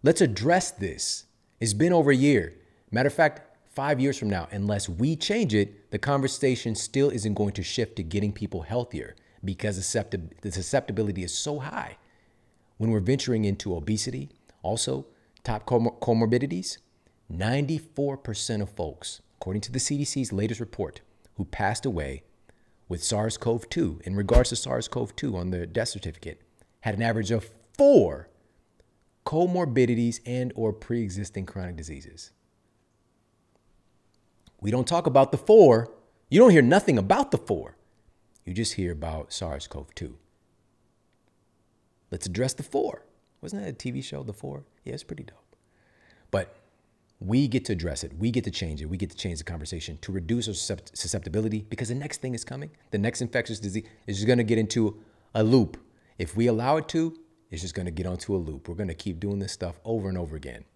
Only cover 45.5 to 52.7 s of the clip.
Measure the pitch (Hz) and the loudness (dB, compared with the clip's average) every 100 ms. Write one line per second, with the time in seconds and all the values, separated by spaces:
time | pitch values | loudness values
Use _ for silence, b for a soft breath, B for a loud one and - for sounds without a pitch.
45.5 | _ b b b b b b b 98 92 | _ b b b b b b b -4 -4
46.5 | - _ _ _ _ _ _ 95 120 143 | -12 _ _ _ _ _ _ 0 2 2
47.5 | 123 - 92 85 69 85 78 110 120 104 | 0 -2 -4 -4 -6 -10 -4 -2 0 -4
48.5 | - 85 73 78 90 92 - 95 80 78 | -6 -6 -6 -6 -6 -6 -6 -6 -6 -8
49.5 | 85 76 85 - 73 - 95 82 120 113 | -10 -8 -10 -10 -12 -8 -6 -2 -2 -2
50.5 | 95 - 98 - - - 98 - 90 110 | -4 -6 -8 -8 -10 -6 -6 -4 -2 -2
51.5 | 107 104 107 120 120 147 - 131 117 - | -4 -6 -8 -6 -6 -8 -8 -6 -8 -8
52.5 | 131 151 | -12 -14